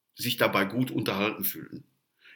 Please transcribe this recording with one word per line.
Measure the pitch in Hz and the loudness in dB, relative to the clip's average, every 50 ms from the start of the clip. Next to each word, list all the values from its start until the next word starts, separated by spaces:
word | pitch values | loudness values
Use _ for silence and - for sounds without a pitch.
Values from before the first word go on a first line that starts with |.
| _ _ _ | _ _ _
sich | - - 120 - | -4 -2 -2 2
dabei | - 120 110 98 - - | 4 2 4 4 4 2
gut | - 101 123 127 - | 2 2 0 0 0
unterhalten | - 135 113 117 104 95 101 107 107 - 98 | 0 -2 -2 0 0 0 0 0 -2 -2 -4
fühlen. | - - - 64 - - - - _ _ _ _ _ _ _ _ - - | -6 -6 -6 -10 -12 -14 -16 -16 _ _ _ _ _ _ _ _ -20 -14